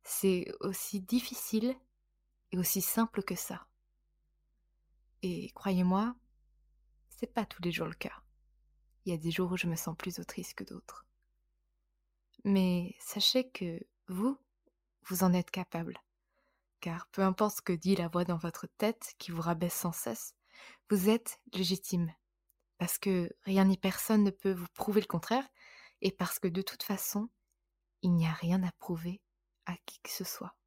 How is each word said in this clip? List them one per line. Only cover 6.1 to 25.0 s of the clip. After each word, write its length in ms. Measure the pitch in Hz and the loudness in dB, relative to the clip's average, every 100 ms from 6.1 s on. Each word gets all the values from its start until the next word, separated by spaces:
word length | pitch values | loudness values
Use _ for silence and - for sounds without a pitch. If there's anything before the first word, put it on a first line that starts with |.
| 247 _ _ _ _ _ _ _ _ _ | -4 _ _ _ _ _ _ _ _ _
c'est 240 | - 240 | -10 -6
pas 140 | - 208 | -4 -6
tous 160 | - | -4
les 80 | 175 | -4
jours 160 | 165 165 | -4 -6
le 80 | |
cas. 280 | - - - _ _ _ _ _ _ _ _ | -6 -10 -12 _ _ _ _ _ _ _ _
Il 60 | - | -6
y 40 | |
a 40 | 165 | -2
des 120 | 165 | -2
jours 220 | 165 180 | 0 0
où 40 | 180 | 0
je 120 | 170 | -2
me 80 | 165 | -2
sens 200 | - 165 | -4 -6
plus 220 | 185 175 | -8 -8
autrice 360 | 170 - 175 | -10 -10 -12
que 100 | - | -12
d'autres. 420 | - - - - _ _ _ _ _ _ _ _ _ _ _ _ _ _ | -12 -12 -14 -20 _ _ _ _ _ _ _ _ _ _ _ _ _ _
Mais 500 | 208 196 185 180 180 - | 2 4 4 2 -2 -10
sachez 500 | - 208 196 262 254 | -10 0 2 2 0
que 300 | - 175 165 - _ - | -6 -6 -6 -12 _ -8
vous, 280 | 185 233 277 _ _ _ _ _ _ | -2 0 -2 _ _ _ _ _ _
vous 180 | - 180 | -6 4
en 80 | 185 | 4
êtes 180 | 180 175 | 4 0
capable. 500 | - 180 165 170 - _ _ _ _ _ _ _ _ | -6 -6 -6 -8 -10 _ _ _ _ _ _ _ _
Car 260 | 170 170 - | -8 -8 -6
peu 140 | - | 2
importe 340 | 190 185 208 - | 2 4 0 0
ce 60 | |
que 100 | - | -4
dit 220 | 175 185 | 0 2
la 140 | 185 170 | 2 2
voix 160 | 175 | 0
dans 120 | 175 170 | 0 0
votre 300 | 170 - - - | -4 -8 -14 -2
tête 360 | 214 233 - - | -2 -2 -10 -14
qui 120 | - | -8
vous 120 | 170 | -4
rabaisse 320 | 165 170 175 | -2 0 0
sans 180 | - 175 | 0 -4
cesse, 420 | 165 - 113 - _ _ - - - _ | -4 -6 -6 -10 _ _ -20 -20 -20 _
vous 180 | 208 190 | 2 4
êtes 320 | 226 - - - | 2 0 -14 -10
légitime. 600 | 185 180 190 - 180 165 - _ _ _ _ _ _ | -4 0 -2 0 -2 -2 -6 _ _ _ _ _ _
Parce 200 | 175 - | -4 -2
que 320 | 202 185 170 - | 2 2 0 -6
rien 220 | - 190 | 2 6
ni 120 | 190 190 | 6 6
personne 480 | 190 185 - 214 | 2 0 4 6
ne 60 | 202 | 6
peut 220 | 196 196 | 4 0
vous 160 | 180 175 | 0 -6
prouver 260 | - - 208 | -4 2 2